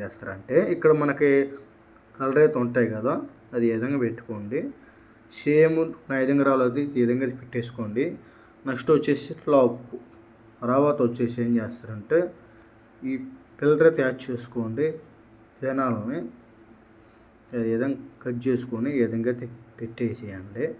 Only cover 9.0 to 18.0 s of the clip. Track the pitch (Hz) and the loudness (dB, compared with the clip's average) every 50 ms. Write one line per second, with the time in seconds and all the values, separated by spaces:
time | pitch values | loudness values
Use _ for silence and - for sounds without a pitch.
9 | - 147 143 143 - - - - - 147 147 139 127 120 117 - - - 120 - | 2 0 -2 -2 -4 -8 -14 -8 0 4 4 6 6 4 2 -2 -12 -14 -16 -16
10 | - - - - - - - - - - - - 123 120 127 139 143 147 143 - | -16 -18 -20 -20 -20 -20 -20 -20 -20 -20 -16 -6 -2 0 2 2 4 2 2 2
11 | 123 117 120 - 123 113 - 120 117 120 120 117 107 101 - - - 107 110 104 | 0 0 0 -2 -4 -4 -2 -2 -2 0 0 0 -2 -4 -10 -12 -14 -14 -12 -12
12 | 101 - 151 170 180 175 - - - - - - - - - - - _ - - | -4 0 2 2 2 0 -4 -12 -20 -20 -20 -20 -20 -20 -20 -20 -20 _ -18 -12
13 | 127 131 135 127 - - - - - - - - 143 147 151 147 160 160 160 151 | -8 -8 -6 -8 -8 -12 -16 -20 -20 -20 -6 0 2 4 6 6 6 6 6 4
14 | 135 131 127 127 - - 123 120 - - - 123 113 113 113 131 151 160 160 - | 2 0 -2 -4 -6 -8 -8 -8 -8 -8 -6 -4 -4 -4 -2 -2 -2 -2 -4 -6
15 | - - - - - _ - - - _ _ - 135 131 131 135 135 127 117 104 | -12 -20 -20 -20 -20 _ -20 -20 -20 _ _ -8 -6 -4 -2 -2 0 0 -2 -4
16 | 104 117 143 175 - - - - - - - - - - - - _ - - - | -4 -6 -8 -8 -8 -10 -14 -20 -20 -20 -20 -20 -20 -20 -20 -20 _ -20 -20 -20
17 | - - _ _ - _ _ _ _ - 131 120 113 113 113 113 127 139 135 - | -20 -20 _ _ -20 _ _ _ _ -8 -6 -4 -2 0 0 0 0 -2 -4 -6